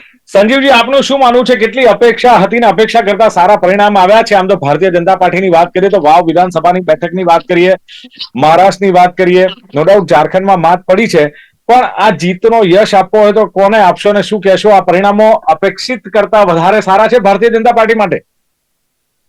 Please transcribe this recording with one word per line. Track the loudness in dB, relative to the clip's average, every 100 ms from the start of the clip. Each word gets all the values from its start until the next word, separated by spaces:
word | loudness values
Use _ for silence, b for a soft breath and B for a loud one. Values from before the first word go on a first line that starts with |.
| B B _
સંજીવજી, | 0 0 0 2
આપનું | 0 0 -2
શું | -2 0
માનવું | 0 2
છે? | 0 -2
કેટલી | -2 0
અપેક્ષા | 0 2 0 2 2 2
હતી | 0 0
ને | 0
અપેક્ષા | 0 0 0
કરતા | -2 0 0
સારા | 2 0 2
પરિણામ | 0 0 0 2
આવ્યા | 2 2
છે? | 2
આમ | -2 0
તો | -2
ભારતીય | -2 -2 0
જનતા | 0 0 0
પાર્ટીની | 0 -2 0
વાત | 2 0
કરીએ | 0 0
તો | 0
વાવ | 2 2
વિધાનસભાની | 2 0 -2 -2 -2 -2
બેઠકની | -2 -4 -4 -6
વાત | -2 -2 0
કરીએ, | -2 0 -2 _ B -20 B B -4
મહારાષ્ટ્રની | 0 2 2 0 0
વાત | 2 0 0
કરીએ, | 0 0 0 -4 _ -4
no |
doubt | 0 0 2
ઝારખંડમાં | 0 0 -2 -2 0
માત | 0 -2
પડી | 0 -2 0
છે, | -2 -2 b b _ 0
પણ | 0
આ | 0 -2 -2
જીતનો | -2 -4 -2 0 0
યશ | 2 2 2
આપવો | 0 0 0
હોય | 2
તો | 0 -2
કોને | 0 0 2
આપશો | 0 0 -2
અને | -2
શું | -4 -4
કહેશો? | -2 0 2
આ | 2
પરિણામો | 2 0 0 2 2
અપેક્ષિત | 0 -2 -2 -4 -6 -10 -10 -4
કરતા | -4 0 0
વધારે | 0 0 0 0
સારા | 0 0 2
છે | 0
ભારતીય | 0 0 0
જનતા | 0 0
પાર્ટી | 0 0
માટે? | 0 -2 -4 -10 _ _ _ _ _ _ _ _ _